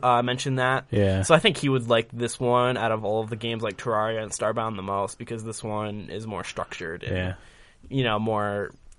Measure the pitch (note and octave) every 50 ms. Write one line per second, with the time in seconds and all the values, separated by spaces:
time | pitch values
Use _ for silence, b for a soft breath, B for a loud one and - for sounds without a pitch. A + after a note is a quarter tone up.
0 | - B2 B2 A#2+ A#2+ B2 B2 B2+ - C#3 C3 C3 B2+ B2+ C3 C3 - - - G#2
1 | G2+ G2 F#2+ F#2+ F#2+ - E3 D#3+ - - - - - C#3+ C3 C3 A#2 A#2 A#2 A#2
2 | A2+ - - A#2+ A#2+ A#2 - - C3 A#2+ A#2+ B2 B2 B2 B2+ G#2+ A2+ A2+ A2+ A2
3 | A2 G2+ G#2+ A2 A2 G#2+ A#2+ G#2+ A#2 A#2 A#2 A2 A2+ G#2+ F#2 - - B2 A2+ G#2+
4 | G#2+ A2 A2+ A2 A2 G#2 - - A2 G#2+ A2 A2+ A2+ A2+ A2 G2 F#2 G2 G2 G2
5 | G2 G2 - - A#2+ - A#2+ A2 G#2+ A2+ G#2+ - - A2 G#2+ G#2+ G#2+ G#2+ G#2 G#2+
6 | F#2+ - D#2+ G#2 A2 A2 G#2 F2 F2+ - - - F2+ - - - F2 D#2+ E2+ F2
7 | - - F2+ F2+ F#2 F#2 F2+ b b b b b b b b b - - B2+ C3+
8 | B2+ A#2 G#2+ G#2 A2 A2 A2 G#2 G#2 G#2 G2+ G#2 G2 - - - - - -